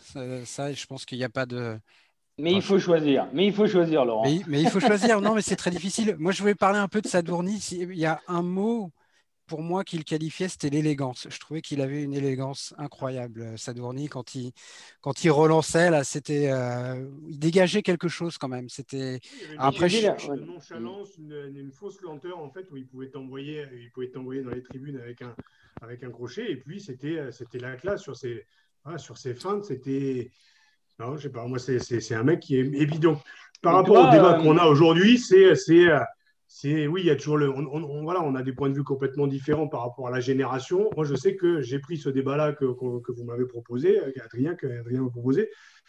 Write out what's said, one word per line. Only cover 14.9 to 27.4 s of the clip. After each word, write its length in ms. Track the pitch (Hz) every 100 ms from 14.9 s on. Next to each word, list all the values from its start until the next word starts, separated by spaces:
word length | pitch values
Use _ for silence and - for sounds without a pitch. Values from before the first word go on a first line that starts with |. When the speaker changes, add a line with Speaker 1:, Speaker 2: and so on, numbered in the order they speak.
| _
Speaker 1:
quand 220 | 143 135
il 60 | 170
relançait, 600 | 143 156 160 151 165 175
là, 120 | 156
c'était, 460 | 135 156 - 147 143
euh, 560 | 131 123 123 127 127 135 139 156
il 80 | 143
dégageait 460 | 156 175 180 202
quelque 240 | 196 175 175
chose 320 | - 170 -
quand 80 | 131
même. 220 | 127 123
C'était 500 | - 123 135 131 127
Speaker 3:
Oui, 80 | - -
il 60 |
y 40 | -
avait 80 |
une 80 | 151
Speaker 1:
après, 280 | 131 139 175
je 180 | 214 208
Speaker 2:
nonchalance, 320 | - - 139
Speaker 3:
une 60 | 160
nonchalance, 680 | 175 - 165 - 202 196 180
une, 300 | 151 147 143
une, 80 | 139
une 140 | 139
fausse 300 | 135 202 196
lenteur 380 | 180 147 175 175
en 100 | 143
fait, 160 | 185 185
où 60 | 139
il 100 | 127
pouvait 220 | 127 131
t'envoyer, 560 | 139 131 135 143 151 139 123
il 120 | 117
pouvait 180 | - 127
t'envoyer 320 | 135 127 135
dans 80 | 127
les 140 | 123
tribunes 340 | 123 131 143 135
avec 240 | 120 120
un, 140 | 123 113 - _ _ -
avec 240 | 117 123
un 60 | 127
crochet. 420 | 120 120 - 233
Et 40 | 139
puis 260 | 127 190
c'était, 380 | - 127 147 165
euh, 120 | 135
c'était 280 | -